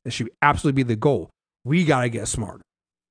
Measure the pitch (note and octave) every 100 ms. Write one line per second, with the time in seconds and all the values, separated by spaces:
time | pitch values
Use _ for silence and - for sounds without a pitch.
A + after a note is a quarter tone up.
0 | - - A#2 - D3 D3 D#3 C3+ B2 A2
1 | D3 A#2+ D#2+ _ _ _ B2 E3 D#3+ C3+
2 | B2 A2+ A2 - G#2+ - - _ _ _
3 | _